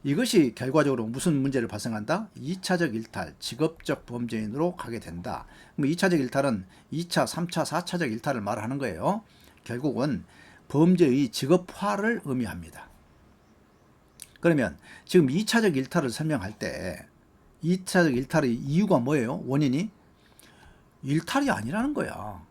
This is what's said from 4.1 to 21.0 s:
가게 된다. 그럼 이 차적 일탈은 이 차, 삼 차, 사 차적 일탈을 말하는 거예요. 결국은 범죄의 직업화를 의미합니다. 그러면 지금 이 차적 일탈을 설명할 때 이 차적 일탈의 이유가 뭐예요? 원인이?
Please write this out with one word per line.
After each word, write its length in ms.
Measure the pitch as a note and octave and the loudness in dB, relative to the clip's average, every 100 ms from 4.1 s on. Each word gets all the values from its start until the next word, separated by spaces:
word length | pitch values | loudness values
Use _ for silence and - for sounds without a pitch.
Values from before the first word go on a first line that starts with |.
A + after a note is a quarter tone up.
| A#2+ A#2+ A2+ G#2+ C3 F3 | -8 -4 -4 -4 -2 -2
가게 260 | F3 A2+ A#2+ | -2 -8 -10
된다. 440 | - F2 E3+ C#3+ - - - - | -10 -10 -8 -8 -10 -20 -12 -2
그럼 140 | C#3 | -2
이 60 | E3+ | 2
차적 220 | F#3+ E3+ | 2 2
일탈은 460 | B2+ C#3 C#3 G#2 F#2 - _ | 2 0 0 -2 -6 -20 _
이 160 | C#3+ E3+ | -8 -2
차, 200 | E3 B2+ | 0 0
삼 220 | - E3+ | -2 -4
차, 140 | E3+ C#3+ | -2 -2
사 180 | D#3+ | -4
차적 260 | F3 F3 D3 | -4 -4 -2
일탈을 300 | A2 D3 B2 | -2 -4 -2
말하는 380 | G2+ A2+ A2 C#3 | -2 -4 -4 -4
거예요. 440 | B2+ D#2+ C3 G#3 - - - - | -4 -2 -2 -2 -8 -20 -20 -20
결국은 600 | - A#2+ D3 A2 D3 G2 - - - - _ | -10 -4 -2 0 0 -2 -6 -20 -20 -20 _
범죄의 600 | C#3+ E3+ F3+ D#3 C3 C3 | 4 6 6 6 4 2
직업화를 960 | - C#3 F3+ - - G3+ G3+ G#3+ A#3 | -2 2 2 2 -6 -2 0 0 -2
의미합니다. 640 | D3 B2+ G#2+ F2 D#2+ - - - _ _ _ _ _ _ _ _ _ _ _ - - _ | -2 -2 -2 -6 -12 -18 -20 -20 _ _ _ _ _ _ _ _ _ _ _ -20 -20 _
그러면 380 | E3+ D3+ G#2 - - - | 2 4 0 -4 -20 -20
지금 240 | - F3+ C3+ | 4 4 6
이 160 | D#3 | 2
차적 320 | A3 A#3 G#3+ C3+ | 2 2 2 0
일탈을 320 | C3 F3 C3+ | -2 -2 -2
설명할 500 | A2 D#3 C#3+ F#2+ G#2+ | -4 -2 -2 -4 -6
때 560 | G2 - F2+ D#2 - _ _ _ _ _ | -6 -6 -8 -10 -16 _ _ _ _ _
이 180 | D#3 F#3+ F#3 | -2 -2 2
차적 280 | F#3 E3 | 2 4
일탈의 400 | B2 C#3 D#3+ C3+ | 2 0 0 2
이유가 440 | A#2 C#3 D#3+ G3+ D#3 | -2 0 2 4 4
뭐예요? 440 | B2 D3+ A2+ F2+ B2 | 4 2 0 -4 0
원인이? 440 | C#3 D3 C3+ G#3+ - _ _ _ - - - - - _ _ | 2 4 2 -2 -8 _ _ _ -20 -20 -20 -20 -20 _ _